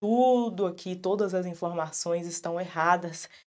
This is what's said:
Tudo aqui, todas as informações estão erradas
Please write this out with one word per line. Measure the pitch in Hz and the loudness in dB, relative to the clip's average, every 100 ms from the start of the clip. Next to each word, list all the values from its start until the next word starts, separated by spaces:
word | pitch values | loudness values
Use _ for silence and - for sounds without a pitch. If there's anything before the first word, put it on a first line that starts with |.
Tudo | 208 233 254 247 233 180 190 | 0 4 6 6 2 0 -2
aqui, | 175 185 180 | -2 -8 -4
todas | 180 202 202 | -2 0 0
as | 185 180 | -2 -4
informações | 165 175 170 160 - 175 170 170 | -4 -6 -4 -4 -4 -2 -2 -4
estão | 170 170 170 | -6 -6 -4
erradas | 180 170 165 175 175 165 - - _ | -4 0 4 4 2 -10 -14 -18 _